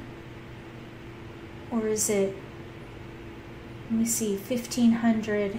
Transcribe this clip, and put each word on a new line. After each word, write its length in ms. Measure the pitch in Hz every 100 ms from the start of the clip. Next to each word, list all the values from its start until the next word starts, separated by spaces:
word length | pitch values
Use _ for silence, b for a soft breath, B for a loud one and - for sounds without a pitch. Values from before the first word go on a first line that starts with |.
| - - - - - - - - - - - - - - - - -
Or 160 | 226 220
is 220 | 214 -
it, 240 | 202 196 - - - - - - - - - - - - - - - -
let 80 | 226
me 40 | 226
see, 300 | - 220 196
fifteen 560 | - 247 - - 233
hundred? 680 | 226 233 220 214 208 202